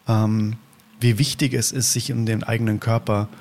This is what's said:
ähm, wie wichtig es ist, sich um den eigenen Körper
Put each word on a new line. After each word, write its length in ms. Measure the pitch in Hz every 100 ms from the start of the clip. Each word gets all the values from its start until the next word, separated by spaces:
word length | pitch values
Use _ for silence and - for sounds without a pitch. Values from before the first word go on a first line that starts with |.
| -
ähm, 500 | 110 110 110 107 113 - - _ -
wie 180 | 120 104
wichtig 380 | 143 - 135 127
es 160 | -
ist, 220 | 131 113
sich 180 | 120 -
um 160 | 120 113
den 160 | 110
eigenen 360 | - 113 113 107
Körper 480 | 117 117 113 104 104 -